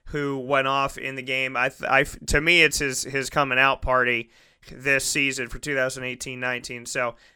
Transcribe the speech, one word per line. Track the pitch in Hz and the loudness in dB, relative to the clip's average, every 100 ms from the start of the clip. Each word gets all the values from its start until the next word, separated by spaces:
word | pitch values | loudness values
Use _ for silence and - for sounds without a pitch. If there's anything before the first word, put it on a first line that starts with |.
| - | -10
who | 151 143 139 | -4 -2 -4
went | 127 139 135 | 0 2 2
off | 139 139 - | 2 0 -4
in | 131 135 | -8 -8
the | |
game. | 131 131 131 127 | -4 -2 -2 0
I | 131 | -2
th-, | - 131 | -2 2
I | 135 | 2
f-, | 147 - - | 2 -2 0
to | 147 | 2
me, | 156 175 | 6 6
it's | 156 - | 6 4
his, | 143 127 | -2 -4
his | - 135 131 | -4 -4 -2
coming | 151 139 127 | 0 2 4
out | 135 135 | 4 4
party | - 127 123 120 117 _ _ _ - | 2 2 2 0 -4 _ _ _ -20
this | 151 135 139 - | -8 0 0 0
season | 151 139 131 120 | -2 -2 -2 -6
for | 127 | -8
two | 147 | -6
thousand | 139 131 131 | -2 -2 -4
eighteen | 127 123 - 127 | -10 -10 -10 -8
nineteen. | 127 123 120 123 | -6 -6 -8 -14
So | 117 139 123 - _ | -8 -4 -4 -6 _